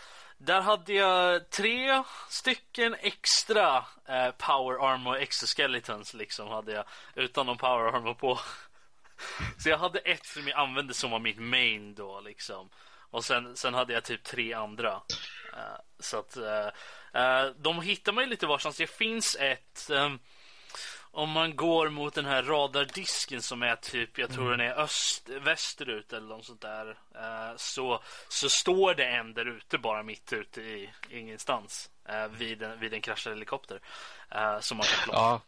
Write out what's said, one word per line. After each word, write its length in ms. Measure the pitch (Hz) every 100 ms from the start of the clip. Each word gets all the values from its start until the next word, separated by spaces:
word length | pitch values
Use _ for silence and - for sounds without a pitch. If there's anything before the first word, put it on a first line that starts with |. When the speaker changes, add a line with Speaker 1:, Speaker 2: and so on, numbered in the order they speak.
| - - - -
Speaker 1:
där 220 | 135 185
hade 320 | 196 208 170
jag 580 | 202 190 185 180 175 170
tre 520 | - 214 240 262 269 262 - -
stycken 680 | - 262 240 - - 233 -
extra, 760 | 202 - - - - 214 175 131 - - -
eh, 220 | 131 127 -
power 540 | - 139 131 127 135
armor 240 | 131 123 135
exoskeletons, 960 | 139 - 113 - 139 127 - 104 104
liksom, 340 | 113 107 - 104
hade 240 | 110 107
jag, 120 | 107 101 - -
utan 320 | - 127 - 127
någon 120 | 120
power 380 | 127 123 113 123
armor 180 | 113
på. 260 | 117 131 123
<laughs> 1120 | - - - - - - - - - - - -
Så 100 | 156
jag 100 | 156
hade 200 | 175 190
ett 280 | 180 170 -
som 220 | 151 143
jag 100 | 143
använde 360 | 135 131 139
som 160 | 120 127
var 80 | 113
mitt 200 | 113 107
main 560 | 117 127 120 107 104
då, 260 | 101 98 98
liksom. 480 | 104 104 - 98 95 - - - -
Och 140 | 120
sen, 320 | - 123 123 123
sen 180 | 131
hade 180 | 123 123
jag 120 | 117
typ 180 | - 117
tre 300 | - 123 113
andra. 380 | 113 107 107 117 95 - - - - -
Eh, 260 | 117 110 - - -
så 180 | - 110
att, 180 | - 131
eh, 300 | 110 107 104 - - - - 123
eh, 240 | 127 131 135 135
de 240 | 151 170
hittar 300 | 175 190 -
mig 140 | 214 262
lite 200 | 233 160
varstans. 300 | 143 156 143
Det 100 | 160
finns 500 | - 220 226 - -
ett, 500 | 135 127 - - -
ehm, 280 | 143 147 135 - - - - - - - - -
om 200 | 160 156
man 260 | 156 165 139
går 320 | 165 165 156
mot 260 | 147 147
den 100 | 156
här 180 | 139 131
radardisken 1000 | 127 151 139 143 139 - 180 - - 127
som 200 | - 120
är 140 | 120 117
typ, 420 | - 127 113 -
jag 120 | 120
tror 140 | 127 123
Speaker 2:
Mm. 120 | 120
Speaker 1:
den 80 | 120
är 120 | 139
öst, 460 | 151 - - - -
västerut 840 | 135 139 160 - - 131 110 104
eller 140 | 117 110
något 160 | 110
sånt 160 | 110 113
där, 300 | 110 110 110 110 -
eh, 420 | - 113 110 113 117
så, 460 | - - 131 113 - - -
så 200 | - 139
står 460 | - - 185 190
det 100 | 151 127
en 280 | 120 113
där 140 | 110 120
ute, 300 | 113 - 151
bara 240 | 117 107
mitt 300 | 110 104 -
ute 280 | 113 101 -
i 300 | 110 107 101 - -
ingenstans, 800 | 120 113 110 - 123 101 - - - -
eh, 180 | 107 107
vid 340 | 110 113 110
en, 180 | 110 113
vid 140 | 113
en 60 | 107
kraschad 320 | 107 107 117
helikopter, 480 | 107 107 139 - 95 - - - - -
eh, 300 | 104 107 107
som 160 | - 113
man 100 | 104
kan 180 | 104
plocka. 140 | 113 110
Speaker 2:
Ja, 220 | 113 117